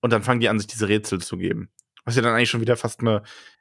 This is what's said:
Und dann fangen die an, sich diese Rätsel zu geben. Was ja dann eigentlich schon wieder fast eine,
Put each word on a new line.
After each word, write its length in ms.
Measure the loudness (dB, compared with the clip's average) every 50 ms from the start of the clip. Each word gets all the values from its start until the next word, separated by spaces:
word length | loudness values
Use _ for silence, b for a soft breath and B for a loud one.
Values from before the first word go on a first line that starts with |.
Und 120 | -2 0 0
dann 100 | 2 2
fangen 160 | 2 0 2
die 100 | 2 2
an, 100 | 2 0
sich 80 | -2 -4
diese 200 | -4 -2 0 2
Rätsel 320 | 2 2 0 0 -4 -4
zu 160 | -4 -6 -8 -4
geben. 320 | -4 -4 -4 -4 -6 -12 _ _ _ _ _ _ -6
Was 100 | -2 0
ja 60 | 2
dann 120 | 2 2 2
eigentlich 160 | 2 2 2
schon 120 | 0 0
wieder 160 | 0 0 0 0
fast 240 | 0 -6 -6 -2
eine, 220 | 0 0 0 0 -2 B B B B B B B